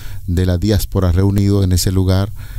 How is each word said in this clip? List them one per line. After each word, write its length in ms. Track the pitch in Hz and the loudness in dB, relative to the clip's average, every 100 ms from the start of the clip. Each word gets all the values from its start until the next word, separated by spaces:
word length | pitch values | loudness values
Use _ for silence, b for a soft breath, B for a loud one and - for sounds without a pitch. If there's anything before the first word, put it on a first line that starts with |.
| B B - | B B -4
de 200 | 87 92 | 0 2
la 120 | 90 | 0
diáspora 540 | 104 101 - 101 92 | 2 0 0 0 2
reunidos 520 | 87 98 101 101 101 | 2 2 2 2 2
en 80 | 95 | 2
ese 200 | 90 - | 2 0
lugar, 400 | 92 92 95 101 - B | 0 0 0 -2 -6 B